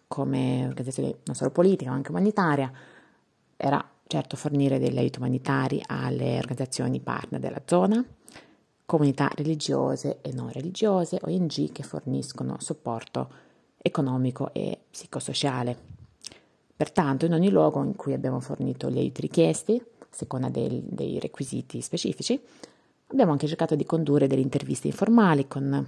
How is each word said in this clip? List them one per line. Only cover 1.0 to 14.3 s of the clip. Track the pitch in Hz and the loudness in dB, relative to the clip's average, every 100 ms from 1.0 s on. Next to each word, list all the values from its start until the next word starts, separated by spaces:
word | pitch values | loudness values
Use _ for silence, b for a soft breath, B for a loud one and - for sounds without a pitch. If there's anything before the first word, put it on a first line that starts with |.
| 139 - | -4 -4
non | - | -8
solo | 131 139 | -2 -2
politica | - 180 190 131 | 4 4 4 0
ma | 131 | -4
anche | 139 | -2
umanitaria, | 165 196 208 175 143 131 131 B B B B B _ _ - | 0 2 2 2 2 0 -6 B B B B B _ _ -6
era | 135 139 - _ - | 0 0 -2 _ -6
certo | 147 143 139 | -6 -4 -6
fornire | 151 143 139 135 | -2 2 2 2
degli | 135 131 | 0 2
aiuti | 131 131 | 0 -2
umanitari | 127 127 131 139 131 135 - | -2 -2 0 0 0 -2 -4
alle | 135 131 127 127 127 | -4 -2 -2 0 -2
organizzazioni | 127 135 131 - 127 131 | -2 -4 -6 -4 -2 -2
partner | 127 120 - - | -4 -6 -4 -6
della | 135 - | -6 -8
zona, | - 175 190 220 254 - B B B B _ _ | 2 4 4 2 0 -8 B B B B _ _
comunità | - 165 147 131 139 | -2 2 4 4 0
religiose | - 147 160 - 139 135 135 143 - | 0 -2 -2 0 0 0 0 -4 -6
e | 143 | -6
non | 127 123 | -8 -8
religiose, | 127 151 185 220 190 170 180 | -8 -8 0 2 2 2 -2
O | - | -2
N | 180 170 | 0 0
G | - 147 | 0 -4
che | - | -4
forniscono | 143 151 - 135 127 - 127 - | -10 -8 -4 -4 -4 -6 -6 -6
supporto | - 156 - 113 - 127 127 b b b b _ | -8 -8 -6 -6 -6 -6 -6 b b b b _
economico | - - 135 127 127 | -2 0 0 0 -2